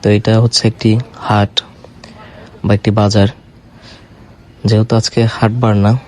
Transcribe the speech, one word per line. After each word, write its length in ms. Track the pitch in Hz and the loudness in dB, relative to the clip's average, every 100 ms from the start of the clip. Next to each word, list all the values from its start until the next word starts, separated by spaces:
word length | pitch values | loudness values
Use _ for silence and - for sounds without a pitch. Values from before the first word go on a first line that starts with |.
তো 60 | 101 107 | 2 0
এটা 160 | 110 113 | 2 2
হচ্ছে 200 | 117 - 113 | 2 0 -2
একটি 200 | 110 113 110 - - - | 0 0 0 -4 -14 -4
হাট 260 | 107 101 - - - - - - - - - - - 104 | -2 -2 -4 -10 -20 -20 -20 -20 -20 -20 -20 -20 -10 -4
বা 60 | 101 | -2
একটি 140 | - 107 | 0 0
বাজার। 280 | 104 101 101 - - - - - - - - - - - - - - | 0 2 0 -2 -20 -20 -20 -20 -20 -20 -20 -20 -20 -20 -20 -8 -2
যেহেতু 260 | 110 110 113 | 0 2 0
আজকে 200 | - - 113 - | -2 -2 -2 0
হাট 180 | 113 117 | -2 0
বার 140 | 120 104 101 | 0 2 2
না 60 | 123 | 0